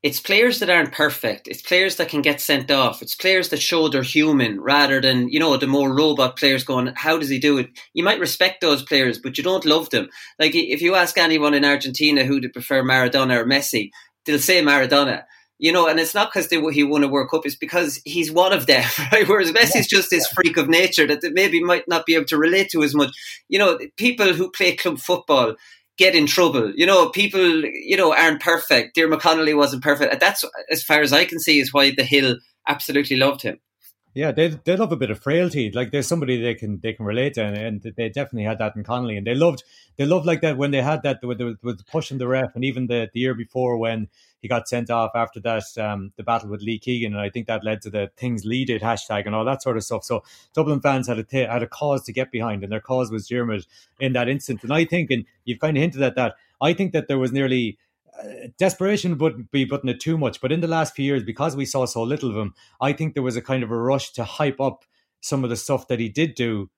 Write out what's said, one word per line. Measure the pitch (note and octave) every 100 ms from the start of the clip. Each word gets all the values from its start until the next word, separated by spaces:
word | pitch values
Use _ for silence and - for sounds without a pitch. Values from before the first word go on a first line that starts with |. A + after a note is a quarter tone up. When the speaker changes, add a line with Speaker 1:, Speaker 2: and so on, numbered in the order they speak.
Speaker 1:
it's | D3 C3
players | - G3+ A#3+ A#3+
that | F#3+
aren't | F3 C#3+
perfect. | - D3+ - A2+ G2 -
It's | -
players | - F3+ F#3+ F3+
that | E3
can | D3+
get | D3 C#3+
sent | - C#3 B2+
off. | C#3 B2 -
It's | A2+ -
players | F#3 F#3+ F3+
that | D3
show | - E3 D#3
they're | C#3+
human | B2+ D3+ D#3 C#3+ A#2 G2
rather | B2+ C#3+ C#3+ C3+
than, | C3 B2+ B2
you | D3+
know, | D#3+ C3+
the | C3+
more | C#3 C3+
robot | C3 D#3 C#3+ B2+ -
players | C#3 C3+
going, | C3 B2+ B2+ -
"How | D#3 E3
does | C3+
he | C3
do | D3 C#3
it?" | B2+ - -
You | D#3 F#3
might | G#3+
respect | F3 - F#3 F#3
those | E3+ C#3
players, | C3+ C#3+ B2+ A2+
but | C3+ C#3+
you |
don't | E3+ F#3+ D#3
love | D#3+ D#3
them. | A#2+ F#2 - - -
Like, | D#3 D#3+
i-, | -
if | D3
you | E3+ F#3
ask | F3 -
anyone | E3 D#3 D3
in | C#3+ C#3+
Argentina | C#3+ C#3 B2+ D3+ C#3+
who | C3 C#3
they | B2
prefer, | B2 - C3+
Maradona | B2+ C3 B2 C3+ C3 B2
or | A#2
Messi, | C#3 C#3+ A#2 G2+ - _ _
they'll | - D3
say | C#3+ F3+
Maradona. | D3+ C#3+ B2+ C#3+ C#3 G2+ - - _ _
You | D#3+
know, | F3+ E3
and | D#3+
it's | D#3 G3+
not | G#3+
'cause | G3 E3
they | E3
w-, | D#3
he | D3
won | C#3+ D3
a | C#3+
World | C#3 C3
Cup, | D#3+ D#3
it's | C3+
because | - F3 D#3+ C3+ -
he's | E3+ D#3+
one | D#3+ F#3+
of | F#3+ B2+
them, | - B2 -
<laughs> | C3+
right? | A3 F3+
Whereas | G#3 E3+
Messi's | F3+ A#3 F#3+ -
just | G3 F#3
this | E3+ -
freak | F#3 E3+ E3+
of | C#3+
nature | E3 F#3 - D3
that | D3
they | E3+
maybe | E3 F#3+ E3+
might | F3 F3 -
not | E3+ D#3+
be | E3
able | D3
to | D#3
relate | D#3+ F#3 F#3+
to | E3
as | D3+ D3
much. | C3+ - - - _
You | G3
know, | G3 E3+ D3 -
people | A#3+ A#3+ G3
who | E3 F#3
play | - F3+ E3+
club | F3+ C#3
football | - F3+ - C#3 A2+ A2 - - _ -
get | F#3 F3
in | C#3+
trouble. | - E3+ C3+ G#2+ -
You | F3+
know, | F#3+ E3
people, | F#3+ G3+ G3 F3+ D#3+ D3
you | - - F#3
know, | F3
aren't | D3+ D#3+ D3+
perfect. | F3 E3 - C3 A2 -
Diarmuid | D#3+ D#3
Connolly | E3 D#3+ D#3
wasn't | D3+ C#3 C3
perfect. | D3 C#3+ C#3+ -
That's | F3+ G3+ - - -
as | D#3+
far | - D3+
as | D3
I | C#3+ F3
can | E3
see | D#3 D3
is | B2+
why | C#3+ C#3
the | C3+ B2+
Hill | C#3+ C3+ A#2+ _ _ -
absolutely | C#3 - C#3+ D3 C3
loved | C3+ C#3
him. | A2 - _ _ - _ _ C3
Speaker 2:
Yeah, | D3+
they, | C3 E3
they | D3+ - F#3
love | A3
a | D#3
bit | A#2+
of | A2
frailty. | C#3 E3 F3+ D3 G#2+
Like, | G#2 B2
there's | C#3+ -
somebody | E3+ C3 B2
they | A#2 A#2
can, | G#2 G2
they | A2+
can | A2+ G#2
relate | A2+ C#3
to, | C3+
and, | G#2 G#2 A2+ G#2 A2+
and | G#2+
they | A2+
definitely | C#3 C#3 A#2 G#2+
had | A2
that | G#2+ G#2+
in |
Connolly. | G#2+ B2 B2 G#2
And | G2+
they | B2+
loved, | E3+ C3+ _ _ _ -
they | C#3+
loved, | F3+ D#3+
like, | E3
that | E3 C3
when | C#3+
they | C#3
had | C3 D#3
that | C#3+ C3+
with | B2 A#2
the, | A#2+ A2
with | A#2+ G#2
the |
pushing | - D#3+ - C3+
the | B2
ref, | C3 B2 A#2+
and |
even | C3 B2+ B2
the, | A#2+ A2
the | A#2
year | C3 A#2
before | A2+ C3 B2 A#2+
when | A2+ A2+ G2+ _ _ _
he | A2
got | A#2+ -
sent | A#2+ A#2+
off | A#2 A2 A#2
after | A2+ A2+
that, | A#2 A2 - -
um, | G#2+ G2+ F#2+ -
the |
battle | G#2+ A#2 G#2+
with | G#2
Lee | G#2 A2
Keegan, | - B2 A2+
and | G#2
I | G2+
think | A#2+ A2
that | A2
led | G#2+ G#2+
to | A2
the | G#2 G2+ _
Things | B2 A2+ G2+
Lee | B2+ C3
Did | A2
hashtag | A2 A2 - G#2+ G#2
and | G#2+
all | A#2
that | C3
sort | C3 A2+
of |
stuff. | - A2+
So | - A2+ _ - _
Dublin | - D3+ C#3+
fans | C#3+ C3+ B2
had | A2
a |
t-, | A2+ C3+
had | A2+ A#2+
a | A#2
cause | - D3 C3+ -
to |
get | A#2 C3
behind, | A#2+ A2+ G#2
and | G2
their | G#2+
cause | - B2+ A#2+
was | A2 -
Diarmuid | B2 A#2 G#2+ - _ _ _
in | C3
that | B2 A#2+
instant. | C#3 - A#2
And | A2+
I | D#3 E3
think, | F3 D#3+
and | B2 G#2+ _ -
you've | A2+
kind | D#3 C#3+
of |
hinted | E3 C3+
at | C3 B2+
that, | A#2+ - _ _
I | C#3+
think | F3 F#3+
that | D#3 -
there | C#3
was | B2+
nearly, | C3+ C3+ B2+ A2+ G2+ _ _ _ -
uh, | A2 B2+ C#4 -
desperation | F#3+ F#3 F#3+ G#3 F3+ D3+
wouldn't | D#3+ A2 G#2+
be | C#3+ C3
putting | C#3 C3
it | A#2
too | D#3+ D#3+
much, | C3 -
but | B2+
in | D#3+
the | E3
last | E3 D#3 -
few | C#3
years, | C#3
because | A2 A2+ D#3 C3+
we | C3+
saw | C3+ B2
so | A#2
little | A2+ C#3+ B2+
of | G#2+
him, | G2+ - _ _
I | C3+
think | D3 D#3+ D3
there |
was | B2+ A#2
a |
kind | - C3
of | A2+
a | A#2
rush | A#2+ C#3 -
to | -
hype | A2 - D3 C3+
up | C3+ - _ _ _ _
some | - C#3
of | B2
the | A2+
stuff | - C3+ -
that | A#2+
he | A#2
did | A#2 D#3+ -
do | A#2 G#2+ F#2+